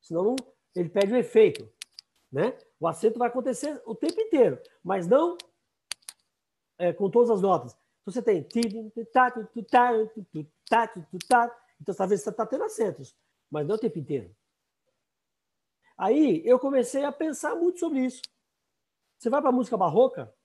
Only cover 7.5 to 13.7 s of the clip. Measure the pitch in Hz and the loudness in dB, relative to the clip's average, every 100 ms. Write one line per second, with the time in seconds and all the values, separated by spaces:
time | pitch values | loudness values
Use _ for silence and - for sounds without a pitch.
7.5 | 175 123 - _ _ - 190 214 185 139 | 2 -2 -20 _ _ -10 -6 0 0 0
8.5 | 233 233 220 214 233 226 262 247 240 214 | -2 -2 -4 -12 -12 -2 2 2 0 -12
9.5 | - 196 254 247 226 220 220 185 156 147 | -12 2 4 4 2 -2 -6 -14 -12 -14
10.5 | _ - 226 226 - 160 185 - 247 233 | _ 0 0 0 -6 -14 -14 2 2 2
11.5 | 240 _ _ 151 185 190 202 202 202 214 | -4 _ _ -12 -4 -2 -2 -2 -6 -6
12.5 | 269 427 - 214 - 131 _ _ _ _ | -4 -6 -4 -4 -4 -16 _ _ _ _
13.5 | 147 147 | -6 -4